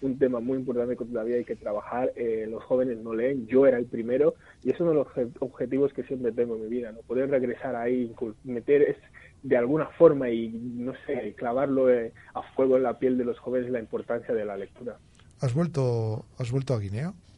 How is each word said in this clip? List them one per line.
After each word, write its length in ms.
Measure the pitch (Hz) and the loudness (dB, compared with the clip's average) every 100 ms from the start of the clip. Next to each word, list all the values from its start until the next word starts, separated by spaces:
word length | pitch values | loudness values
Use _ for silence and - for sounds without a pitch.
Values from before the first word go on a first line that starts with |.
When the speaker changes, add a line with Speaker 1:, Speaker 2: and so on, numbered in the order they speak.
Speaker 1:
un 180 | 135 131 | -6 0
tema 220 | 135 123 | 0 0
muy 180 | 120 131 | -2 -4
importante 380 | 131 120 120 120 | -2 -2 -2 -4
que 80 | |
todavía 320 | 117 120 113 120 | -6 -6 -2 -2
hay 80 | |
que 120 | 120 110 | -4 -8
trabajar, 560 | 117 - - 123 127 - | -6 -6 -6 -4 -4 -4
eh, 300 | 120 113 110 | -4 -4 -4
los 140 | 110 | -8
jóvenes 340 | - 127 127 113 | -2 0 0 -4
no 160 | 113 | -6
leen, 320 | 113 123 139 110 | -2 -2 -2 2
yo 200 | 127 139 | 6 6
era 100 | 120 | 6
el 100 | 120 | 0
primero, 500 | 120 113 131 151 - - - | -4 -2 2 2 0 -6 -8
y 80 | - | -4
es 100 | - | 0
uno 100 | 170 | 2
de 60 | 156 | 2
los 100 | 127 | 0
obje-, 280 | - 120 156 | -2 -4 -4
objetivos 520 | 127 - 127 135 139 | -8 -6 -2 0 0
que 100 | 131 | 0
siempre 280 | 123 131 123 | -8 -4 -2
tengo 240 | 113 120 113 | 0 -2 -2
en 60 | |
mi 60 | 110 | -4
vida, 240 | 123 117 | -6 -6
¿no? 80 | 110 | -10
Poder 280 | - 120 135 | -4 -2 0
regresar 480 | 139 123 117 135 120 | 0 0 -4 -6 -4
ahí, 340 | 120 127 120 | 0 0 -2
incul-, 260 | 113 113 107 | -6 -8 -8
meter 380 | 135 120 110 143 | -8 -4 4 6
es, 140 | 143 - - - - - | 6 2 -8 -20 -20 -12
de 140 | 139 127 | 0 2
alguna 300 | 120 156 143 | 4 0 0
forma 420 | - 165 143 127 | 8 8 8 0
y, 200 | 113 113 | -2 -4
no 440 | 113 120 120 123 127 - | -6 -10 -8 -8 -8 -6
sé, 280 | 131 107 - | -6 -6 -6
clavarlo, 520 | 123 123 143 135 127 | -4 -2 0 4 6
eh, 240 | 123 113 - - | 4 2 -10 -12
a 80 | 117 - | -12 -6
fuego 240 | - 135 131 | 0 4 4
en 40 | |
la 160 | 127 117 | 4 0
piel 180 | 131 127 | 0 2
de 80 | |
los 140 | 120 113 | 0 -4
jóvenes 320 | - 127 123 | -4 -2 -2
la 80 | 123 | -4
importancia 560 | 107 117 113 117 117 | -4 -6 -4 -6 -2
de 100 | 117 | -4
la 120 | 104 98 | -2 -6
lectura. 420 | 95 - 123 104 _ - - - | -10 -12 -14 -14 _ -20 -20 -6
Speaker 2:
¿Has 140 | 135 | -2
vuelto, 720 | 127 170 156 127 117 110 110 - - | 0 -2 0 0 0 -2 -4 -8 -8
has 120 | 120 | -4
vuelto 240 | 131 131 | -2 -2
a 60 | 120 | -2
Guinea 320 | 101 104 160 - - | -4 -6 -6 -10 -18